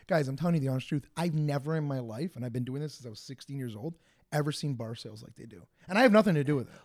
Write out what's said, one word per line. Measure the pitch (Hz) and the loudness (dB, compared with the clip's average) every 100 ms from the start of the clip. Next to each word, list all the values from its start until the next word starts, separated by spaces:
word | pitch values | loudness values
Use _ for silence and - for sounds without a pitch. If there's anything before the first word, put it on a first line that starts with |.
| - | -2
Guys, | 170 131 | 0 0
I'm | 135 | -2
telling | 170 165 | 2 2
you | |
the | 135 | 2
honest | 131 - | -2 -2
truth. | 147 - - | -4 -4 -4
I've | 170 | -2
never | 156 147 143 143 160 | 0 0 0 -2 -2
in | |
my | 147 135 | -2 -4
life, | 117 110 180 123 | -6 -6 -6 -6
and | |
I've | 123 | -6
been | 120 | -4
doing | 123 135 | -4 -4
this | 151 | -8
since | - 123 | -10 -16
I | |
was | 104 | -14
sixteen | - 131 - 139 | -16 -16 -10 -8
years | 127 | -8
old, | 104 147 170 _ _ - | -8 -10 -12 _ _ -6
ever | 151 147 | -2 -2
seen | 143 151 | -2 -4
bar | 123 113 | -4 -6
sales | 113 113 107 | -8 -12 -16
like | 117 - | -18 -18
they | 110 | -18
do. | 92 - _ - | -18 -20 _ -2
And | 190 | 6
I | |
have | 254 | 8
nothing | 208 214 | 10 8
to | 156 | 4
do | 139 143 | 4 0
with | 104 | -2
it. | - | -12